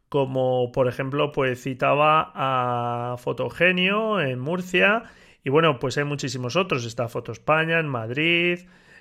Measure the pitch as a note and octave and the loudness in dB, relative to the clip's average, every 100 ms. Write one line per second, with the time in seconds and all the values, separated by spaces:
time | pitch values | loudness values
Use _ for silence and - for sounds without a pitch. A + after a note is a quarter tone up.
0 | _ C#3+ C3 C3 B2+ B2+ B2 C3+ B2+ - | _ -2 0 0 0 0 0 0 0 0
1 | C3+ C#3+ C#3+ C#3+ C3 B2 C#3 B2 C#3 C#3 | -4 -2 -2 0 -2 -2 -6 -2 2 4
2 | D3+ D#3 - - C3+ C3 B2 A#2+ A#2+ A#2+ | 4 4 0 -4 -2 0 0 -2 -2 -4
3 | A#2+ B2 C#3 C3+ B2+ - F3 F3+ F#3 G#3 | -6 -6 -6 -4 -6 2 2 2 0 0
4 | A3 G3+ C#3 B2+ C3+ F3+ F3+ F3+ F#3+ A3+ | 0 -2 -2 -4 -4 -6 -2 2 4 2
5 | A#3 - - _ C#3 C#3+ D#3+ B2+ C3 D3 | -2 -18 -20 _ 0 4 4 2 -2 -2
6 | D3 C#3+ C#3 B2+ B2 E3+ F#3 C#3 A#2+ A2+ | -2 -4 -6 -6 -2 -2 0 -2 -4 -4
7 | A#2 B2+ - A2+ - D#3 D#3+ E3 D#3 B2 | -4 -6 -10 -6 2 2 4 0 0 -4
8 | A2+ C3 E3 E3+ F3 F3 - - _ - | -4 0 2 2 0 -2 -8 -20 _ -20